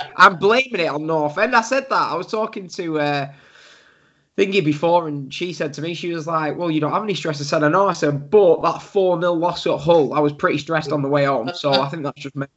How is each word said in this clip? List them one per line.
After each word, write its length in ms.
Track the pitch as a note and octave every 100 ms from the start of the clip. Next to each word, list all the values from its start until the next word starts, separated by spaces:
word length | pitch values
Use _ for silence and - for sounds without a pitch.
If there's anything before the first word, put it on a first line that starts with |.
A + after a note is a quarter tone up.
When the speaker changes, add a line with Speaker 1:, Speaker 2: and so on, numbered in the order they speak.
| -
Speaker 1:
<laughs> 100 | -
Speaker 2:
I'm 200 | F#3+ E3+
blaming 420 | F#3+ A#3 C4 G#3+
it 60 | D#3+
on 200 | C#3+ D#3
North 300 | D#3+ D3 D#3+
End. 160 | A3+ B3
I 60 |
said 260 | A3+ C4+ C4+
that. 220 | G3 C#3
I 40 | D#3
was 120 | F3+
talking 400 | A3 G#3+ A3 F3+
to, 300 | - E3+ D#3
uh, 320 | D3 C#3+ C#3 - - - - - _ _ _ _ _ -
Thingy 260 | G3 G3 D#3
before, 420 | D3 E3+ F3 D#3+
and 260 | D3 C3
she 200 | - F3
said 200 | D#3 D#3+ C#3
to 60 |
me, 120 | D#3+
she 180 | E3+ F3
was 140 | E3+ D3+
like, 300 | D#3+ D3+ D3+
"Well, 120 | E3+
you 120 | D#3
don't 100 | D3
have 120 | E3+
any 100 | G#3+
stress." 260 | D#3+ E3+ C#3+
I 60 | D3
said, 180 | E3
"I 60 | D3+
know." 180 | F3 G3
I 60 |
said, 360 | E3+ D3+ C#3+ C#3+
"But 320 | G#3+ F#3+ D#3
that 180 | E3 E3
four 360 | - G3+ F#3 F3
nil 200 | F3 E3+
loss 280 | E3+ E3 -
at 140 | -
Hull, 340 | D3 E3+ C3
I 60 | C#3
was 140 | D3
pretty 240 | D3 F#3 D3
stressed 340 | D3+ D#3+ D3
on 100 | D3
the 60 | C#3
way 160 | C#3+
home, 280 | C#3 C3+ A#2+ -
so 160 | D3
I 160 | C#3 C#3+
think 160 | E3
that's 180 | C#3 C#3
just 140 | D3 C#3
made 140 | C#3